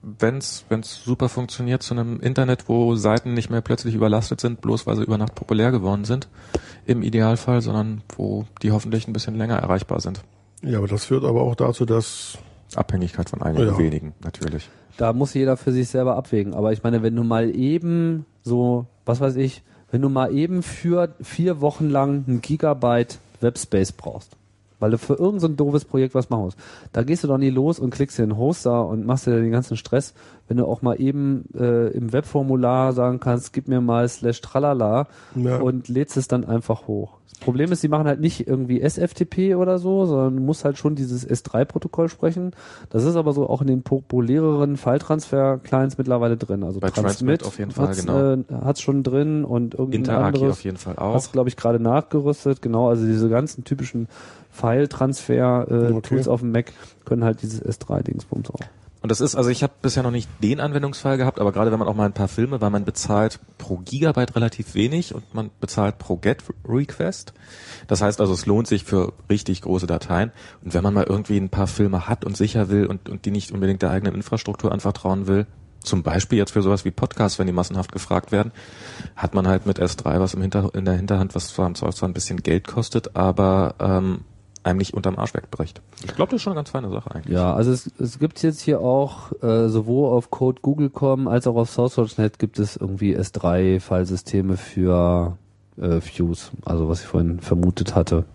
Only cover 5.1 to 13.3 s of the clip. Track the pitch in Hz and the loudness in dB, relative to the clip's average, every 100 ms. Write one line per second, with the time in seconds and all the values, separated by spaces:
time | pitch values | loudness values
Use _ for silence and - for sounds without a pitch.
5.1 | 107 107 - - 107 113 127 95 101 107 | 0 -2 -6 -2 2 4 2 0 -2 -2
6.1 | 127 - - - - - - - 120 110 | -4 -4 -18 -8 -8 -8 -20 -2 0 2
7.1 | 113 110 113 - 123 113 107 107 107 - | 2 4 2 2 0 2 -2 -2 -6 -10
8.1 | - 101 104 107 - 110 104 110 113 113 | -6 -4 -4 -6 -4 0 0 0 -4 -2
9.1 | 110 - 110 113 117 - 92 - - - | -6 -4 -4 -2 -2 2 0 0 -4 -4
10.1 | 98 - _ _ - 147 113 101 101 - | -10 -14 _ _ -12 -2 0 0 -2 0
11.1 | 131 135 120 127 120 127 120 117 113 110 | 0 2 2 2 2 0 2 2 2 0
12.1 | - - - - - - - - 180 180 | -8 -14 -16 -20 -20 -10 -4 -2 0 -2
13.1 | - 87 | -4 -6